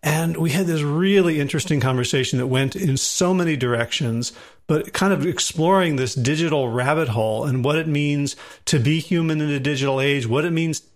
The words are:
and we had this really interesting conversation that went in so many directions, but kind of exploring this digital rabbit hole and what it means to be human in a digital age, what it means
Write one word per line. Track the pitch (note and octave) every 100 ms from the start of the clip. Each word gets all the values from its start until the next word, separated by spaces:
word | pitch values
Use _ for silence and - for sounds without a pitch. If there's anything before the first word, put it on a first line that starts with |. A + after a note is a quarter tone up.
| D3+
and | D#3 E3 E3
we | E3
had | D3 F3+
this | D#3+
really | D3 D3+ F#3+ G3 E3+ D#3
interesting | C#3+ D3+ - D3
conversation | B2+ B2+ B2 C#3+ B2+ C3
that | B2+
went | B2+ C3+ -
in | F#3+ C3+
so | - - F3+
many | F#3 E3+ D3+
directions, | B2 A#2 A#2 - B2+ A2+ A#2+ - - - -
but | D#3 -
kind | - F#3+
of | F3+ D3+
exploring | - - E3 D#3+ F#3+ F3 C#3+
this | B2+
digital | C3 A#2+ D#3 E3 D3 B2+
rabbit | A#2 B2+ D#3 D#3
hole | A2+ A2 A2
and | C#3+ B2+ B2
what | D#3
it | D#3+
means | D3 D3 C#3+ C#3+ - - - -
to | D3+
be | B2 D#3+
human | D3+ F3 E3 D#3
in | D3+
a | C#3+
digital | C3+ C#3+ C#3 C3+
age, | C#3 C#3+ A#2
what | B2 E3
it |
means | E3 E3 D3+ -